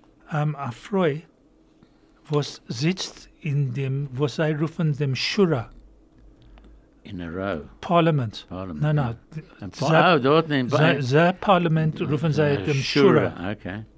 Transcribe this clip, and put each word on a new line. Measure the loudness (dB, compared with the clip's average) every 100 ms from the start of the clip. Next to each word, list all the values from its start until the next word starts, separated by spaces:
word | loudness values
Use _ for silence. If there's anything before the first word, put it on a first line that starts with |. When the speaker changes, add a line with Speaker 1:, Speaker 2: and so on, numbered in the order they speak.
| _ _ -6
Speaker 1:
eine | -2 -2 -4 -10
Frau, | -10 -4 0 0 -2 -10 _ _ _ _ _ _ _ _ _ -4
was | -4 -4 -10 -12
sitzt | -4 -2 -2 -8 -12 -20 _
in | -4 -2 -2
dem, | -4 -4 -4 -6
was | -4 -4 0
sie | -2
rufen, | -2 -4 -2 -2 0
dem | -2 -2
Shura. | -2 2 2 2 -4 -16 -20 _ _ _ -20 _ -20 -20 -20 -20 _ _
Speaker 2:
In | -14 -12
a | -10
row. | -6 -6 -6 -10 -14
Speaker 1:
Parliament. | 0 2 4 2 -2 -8 -12
Speaker 2:
Parliament, | -10 -10 -4
Speaker 1:
Nein, | -2 0
Speaker 2:
ja. |
Speaker 1:
nein. | -2 -6 -14 -18 -18 -16
Speaker 2:
Ein | -14
Speaker 1:
Sie | -4 2
Speaker 2:
Pa-, | 4 4
Speaker 1:
hat, | 4
Speaker 2:
oh, |
dort | 4 4 2
in | -2 0
Speaker 1:
sie, | 2
Speaker 2:
Ba- | 2 2
Speaker 1:
sie | 2 4 4 2
Parliament | 2 2 4 2 0 -2
rufen | -4 -2 0
sie | 2
Speaker 2:
Äh, | 2 0
Speaker 1:
dem | 0 -2
Speaker 2:
Shura, | 0 4 6 6 2 -4
Speaker 1:
Shura. | -8
Speaker 2:
okay. | -8 -10 -12 -14